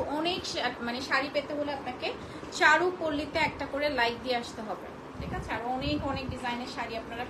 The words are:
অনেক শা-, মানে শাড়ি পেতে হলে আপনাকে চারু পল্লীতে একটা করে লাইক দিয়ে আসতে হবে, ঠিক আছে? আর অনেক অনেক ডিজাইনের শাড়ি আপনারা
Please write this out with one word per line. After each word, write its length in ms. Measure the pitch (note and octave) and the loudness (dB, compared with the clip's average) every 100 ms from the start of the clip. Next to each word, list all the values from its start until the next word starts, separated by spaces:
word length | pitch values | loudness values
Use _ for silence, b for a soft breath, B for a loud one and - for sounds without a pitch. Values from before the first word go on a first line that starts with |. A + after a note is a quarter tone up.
| - D4 | 0 0
অনেক 280 | E4 F#4 - | 0 0 -2
শা-, 340 | D#4+ B3 - | -2 -2 -2
মানে 200 | A#3 B3 | -4 -4
শাড়ি 280 | C#4 C#4 C#4 | 0 2 2
পেতে 220 | D4 C4+ | 0 0
হলে 180 | D4 C#4+ | -2 -2
আপনাকে 400 | C#4 C4 B3 E4 - B B - | -2 -6 -4 -4 -4 B B -8
চারু 400 | - E4 D#4+ F4+ F4 | 6 8 8 6 2
পল্লীতে 400 | D#4+ D4 D4 D#4+ | 0 0 0 2
একটা 280 | D4 - C#4 | 2 2 -4
করে 160 | C#4 D4 | 0 2
লাইক 280 | C4 A#3 A#3 | 4 2 2
দিয়ে 140 | B3+ A#3+ | 0 0
আসতে 260 | A#3 - | -2 -6
হবে, 240 | G#3+ F3+ - - - - | -6 -6 -8 -12 -10 -8
ঠিক 140 | - | -4
আছে? 180 | F#4 - | -4 -2
আর 100 | A3 | -2
অনেক 440 | A#3+ B3+ C#4 D4+ D4 | -2 0 0 0 0
অনেক 240 | C4+ B3+ | -2 -4
ডিজাইনের 360 | B3 B3 A#3+ B3 - | -4 -4 -4 -4 -6
শাড়ি 200 | A#3 A3+ | -4 -6
আপনারা 280 | A3+ A#3 B3 | -6 -6 -6